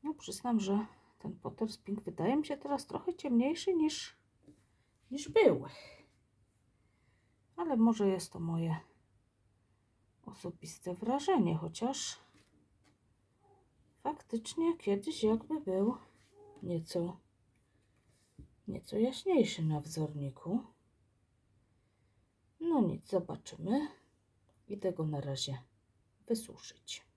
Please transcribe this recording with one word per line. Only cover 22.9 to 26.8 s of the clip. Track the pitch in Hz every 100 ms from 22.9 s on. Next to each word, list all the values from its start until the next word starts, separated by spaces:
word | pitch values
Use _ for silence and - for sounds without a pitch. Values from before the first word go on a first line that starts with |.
| - -
zobaczymy. | 190 175 165 - - 165 262 294 - _ _ _ _ _ _ _
Idę | 202 190
go | 180 156
na | 147
razie | 143 135 - 131 - _ _ _ _ _ -
wysuszyć. | 226 - - - -